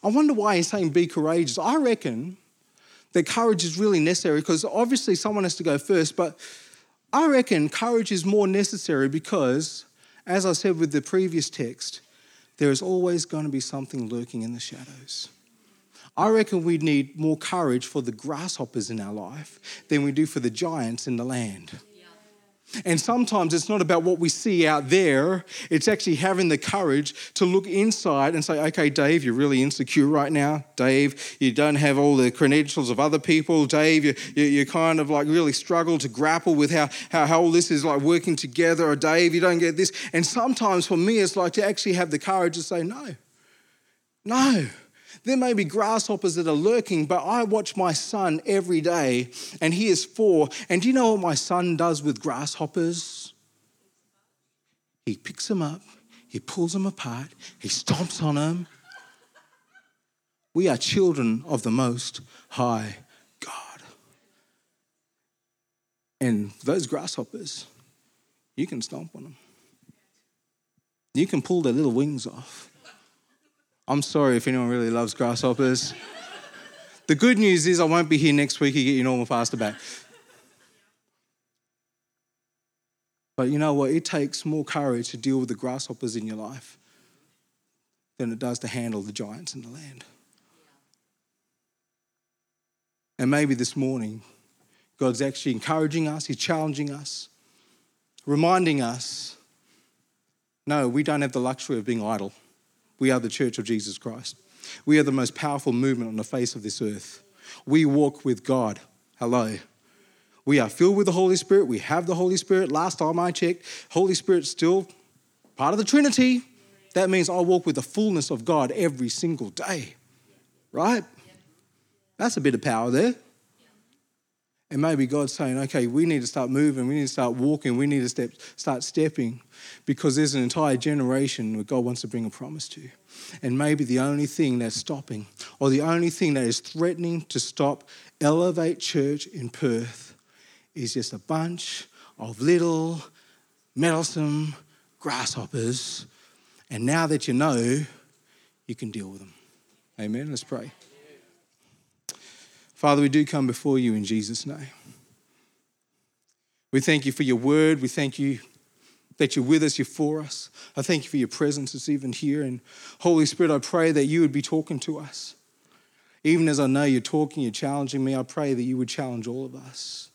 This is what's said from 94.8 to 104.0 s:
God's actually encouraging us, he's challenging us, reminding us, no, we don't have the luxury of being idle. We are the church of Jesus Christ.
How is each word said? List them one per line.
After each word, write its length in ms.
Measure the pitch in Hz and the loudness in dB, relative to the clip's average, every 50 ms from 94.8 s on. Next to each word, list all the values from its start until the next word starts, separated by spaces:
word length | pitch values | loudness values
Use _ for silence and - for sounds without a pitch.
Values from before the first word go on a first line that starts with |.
| _ _ _ _ | _ _ _ _
God's 240 | 139 131 123 113 | 0 0 0 0
actually 300 | 139 135 131 - - 127 | -2 -4 -4 -4 -4 -4
encouraging 560 | 127 113 - - 160 160 160 156 147 165 160 151 | -4 -4 -2 -2 0 0 0 0 0 -2 -2 -2
us, 180 | 151 156 151 | -4 -6 -8
he's 120 | - 139 - | -8 -8 -6
challenging 520 | - - 170 160 156 156 143 135 147 147 | -2 -2 -2 -2 -2 -4 -4 -4 -6 -8
us, 400 | 143 147 147 - - - - - _ _ _ _ _ _ _ _ _ _ _ _ _ _ _ _ _ - _ | -8 -12 -12 -14 -14 -14 -14 -18 _ _ _ _ _ _ _ _ _ _ _ _ _ _ _ _ _ -16 _
reminding 560 | - 143 151 156 170 185 185 185 165 151 143 | -2 0 2 4 4 4 4 4 2 2 2
us, 560 | 127 117 117 127 - - - - - - - _ _ _ _ _ _ _ _ _ _ _ _ _ _ _ _ _ _ _ _ _ _ _ _ _ _ | 0 -2 -2 -6 -8 -10 -10 -10 -12 -14 -16 _ _ _ _ _ _ _ _ _ _ _ _ _ _ _ _ _ _ _ _ _ _ _ _ _ _
no, 240 | - 147 147 135 123 | -2 0 0 0 2
we 140 | 120 143 151 | 2 0 0
don't 180 | 151 151 143 | 0 0 0
have 120 | 143 139 127 | -2 -2 -2
the 60 | 135 | -2
luxury 380 | 123 127 127 127 - - 139 117 | -2 -2 -4 -6 -6 -6 -4 -4
of 80 | 104 | -2
being 180 | 113 123 117 104 | -2 -4 -2 -2
idle. 300 | 107 113 104 101 101 - _ _ _ _ _ _ _ _ _ _ _ _ _ | -2 -4 -4 -6 -8 -12 _ _ _ _ _ _ _ _ _ _ _ _ _
We 140 | 135 131 | 0 2
are 80 | 131 127 | 2 2
the 80 | 117 113 | 0 -4
church 300 | - - 139 123 110 - | -4 -2 -2 -2 -2 -6
of 80 | 110 | -4
Jesus 320 | 104 117 107 101 104 95 | -4 -4 -4 -4 -8 -14
Christ. 400 | - | -12